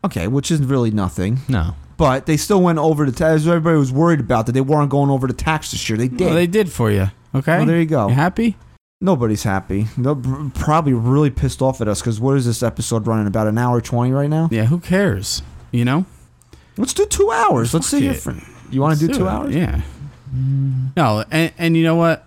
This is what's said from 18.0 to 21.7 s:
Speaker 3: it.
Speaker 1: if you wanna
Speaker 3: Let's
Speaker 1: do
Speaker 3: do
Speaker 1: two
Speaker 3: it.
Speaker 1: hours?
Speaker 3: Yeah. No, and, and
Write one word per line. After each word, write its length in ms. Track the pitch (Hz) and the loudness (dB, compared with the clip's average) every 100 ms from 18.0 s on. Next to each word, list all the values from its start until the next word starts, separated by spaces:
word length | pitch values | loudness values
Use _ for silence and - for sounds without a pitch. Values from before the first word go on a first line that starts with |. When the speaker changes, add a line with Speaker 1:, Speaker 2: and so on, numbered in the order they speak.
| 277 | 0
Speaker 3:
it. 80 | - | -2
Speaker 1:
if 100 | - - - - - | -6 -10 -14 -20 -6
you 100 | 131 | -2
wanna 100 | 147 | 2
Speaker 3:
Let's 80 | 151 | 2
Speaker 1:
do 60 | 165 | 0
Speaker 3:
do 40 | 269 | 0
Speaker 1:
two 60 | 185 | -2
Speaker 3:
it. 40 | |
Speaker 1:
hours? 260 | 104 - - | -2 -4 -2
Speaker 3:
Yeah. 260 | 185 - - - 147 - - 131 135 139 135 131 131 175 | -2 -2 -6 -12 -18 -18 -10 -4 -2 0 -2 -2 -4 0
No, 260 | 135 107 110 | 0 0 -2
and, 220 | 156 165 - | -2 -2 -2
and 180 | 165 | 0